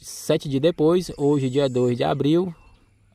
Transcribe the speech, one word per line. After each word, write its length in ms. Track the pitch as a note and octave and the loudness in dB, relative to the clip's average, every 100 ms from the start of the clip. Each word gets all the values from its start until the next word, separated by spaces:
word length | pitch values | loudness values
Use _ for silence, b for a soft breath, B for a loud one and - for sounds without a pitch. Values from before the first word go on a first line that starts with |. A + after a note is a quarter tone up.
sete 440 | - - - D3+ D3+ | -14 -8 -2 -2 -2
dias 140 | C3+ | 0
depois, 500 | D#3 E3+ D3+ F3+ F3 - | 0 2 2 2 -2 -2
hoje, 320 | C#3+ D3 C3 | 0 2 0
dia 180 | C3 C#3 | 0 0
dois 300 | B2 B2 A#2+ | 2 0 0
de 60 | |
abril, 500 | D3 C#3+ C#3 E3 F#3 E3 b b b _ _ | 0 0 2 0 0 -8 b b b _ _